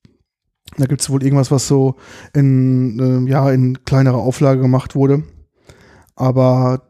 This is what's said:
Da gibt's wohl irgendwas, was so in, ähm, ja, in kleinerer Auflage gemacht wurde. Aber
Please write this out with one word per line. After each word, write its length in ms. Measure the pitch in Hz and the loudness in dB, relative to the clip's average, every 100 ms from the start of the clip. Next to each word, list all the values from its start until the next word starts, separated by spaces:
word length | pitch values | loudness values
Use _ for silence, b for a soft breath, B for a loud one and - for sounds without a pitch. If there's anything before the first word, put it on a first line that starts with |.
| _ _ _ _ _ _ - - | _ _ _ _ _ _ -18 -6
Da 100 | 135 | -4
gibt's 240 | 139 - | -4 -4
wohl 120 | 135 | -2
irgendwas, 280 | 135 139 127 | 0 0 2
was 160 | 143 - | -2 0
so 280 | 139 135 - B B B | 0 0 -4 B B B
in, 640 | 143 139 131 131 127 127 110 | 0 2 2 2 0 -2 -2
ähm, 260 | 131 127 127 | -2 0 0
ja, 240 | 135 139 | 0 0
in 340 | 131 127 127 | 2 0 -2
kleinerer 340 | - 135 135 123 | -2 0 2 0
Auflage 420 | 127 - 139 131 | -2 0 0 2
gemacht 340 | 131 127 - | 2 0 -2
wurde. 280 | 139 139 143 156 - _ _ b b b b b - | -2 0 0 -2 -18 _ _ b b b b b -6
Aber 680 | 127 127 127 127 127 127 | -2 0 2 2 0 -2